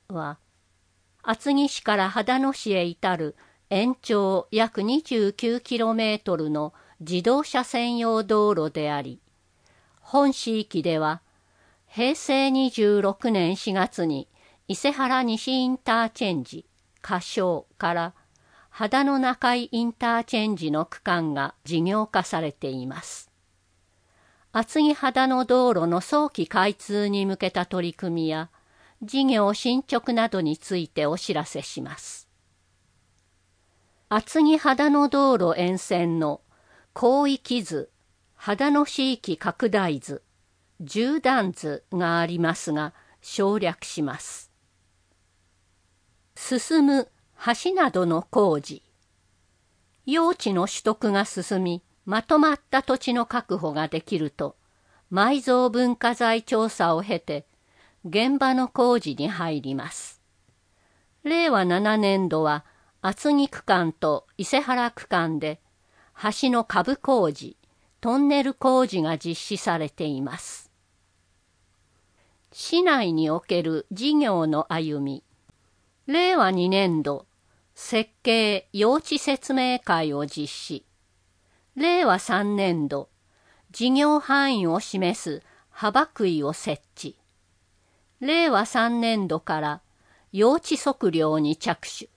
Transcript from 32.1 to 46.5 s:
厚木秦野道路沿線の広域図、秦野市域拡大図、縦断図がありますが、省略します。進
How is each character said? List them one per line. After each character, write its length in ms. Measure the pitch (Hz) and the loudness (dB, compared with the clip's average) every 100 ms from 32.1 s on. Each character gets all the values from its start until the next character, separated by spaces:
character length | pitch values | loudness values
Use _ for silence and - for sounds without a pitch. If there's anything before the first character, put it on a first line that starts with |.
| - - _ _ _ _ _ _ _ _ _ _ _ _ _ _ _ _ _ _ | -20 -20 _ _ _ _ _ _ _ _ _ _ _ _ _ _ _ _ _ _
厚 340 | 214 - 320 | -2 0 4
木 140 | 302 311 | 6 6
秦 320 | 302 262 294 | 4 4 4
野 180 | 285 285 | 4 4
道 300 | 277 277 233 | 4 4 4
路 220 | 175 170 | 2 2
沿 180 | 180 185 | 0 -2
線 420 | - 175 170 165 | -2 0 2 0
の 220 | 151 147 _ _ _ _ _ - | 0 -4 _ _ _ _ _ 0
広 320 | 240 269 285 | 4 4 4
域 300 | 269 - 247 | 0 -2 -4
図、 300 | 180 151 - _ _ _ _ _ | -4 -6 -8 _ _ _ _ _
秦 360 | - 208 285 | -4 0 2
野 140 | 294 294 | 4 2
市 280 | - 262 | 0 -2
域 240 | 247 - 160 | -2 -4 -6
拡 320 | - - 233 | -6 -2 0
大 300 | 202 180 143 | 2 0 -2
図、 240 | - 139 - _ _ _ _ - | -6 -12 -14 _ _ _ _ -18
縦 400 | 156 214 247 302 | -6 -2 0 0
断 320 | 254 262 190 | 2 2 0
図 320 | - 156 143 - | -4 -8 -8 -6
が 280 | 180 170 170 | -2 0 0
あ 60 | 170 | 0
り 140 | 170 | 0
ま 160 | 165 160 | 0 0
す 160 | - | -4
が、 220 | 151 151 - _ _ | -4 -4 -8 _ _
省 380 | - - 196 214 | -10 0 0 2
略 260 | 170 165 - | -2 -4 -10
し 160 | - | -6
ま 180 | 147 135 | -6 -6
す。 320 | - - - _ _ _ _ _ _ _ _ _ _ _ _ _ _ _ _ _ _ - | -14 -16 -20 _ _ _ _ _ _ _ _ _ _ _ _ _ _ _ _ _ _ -18
進 500 | - | -6